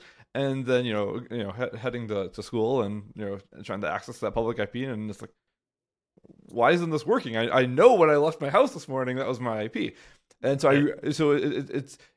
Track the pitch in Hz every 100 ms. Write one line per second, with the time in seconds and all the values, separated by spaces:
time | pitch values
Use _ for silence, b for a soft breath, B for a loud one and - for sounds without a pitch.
0 | B B B 135 139 135 123 127 123 107
1 | 101 104 120 117 98 101 123 98 123 120
2 | 113 101 92 - - 117 110 135 101 104
3 | 104 - 104 98 - - 101 101 92 98
4 | - - 107 107 113 113 101 120 135 110
5 | 107 101 - _ _ _ _ _ _ _
6 | _ _ - - - 117 120 175 170 156
7 | 165 240 131 113 117 131 127 131 233 220
8 | 156 147 156 156 139 185 277 156 - 131
9 | 127 127 131 120 123 110 107 220 - -
10 | B B _ _ 123 139 147 143 147 -
11 | 147 147 151 143 127 135 139 139 135 -
12 | b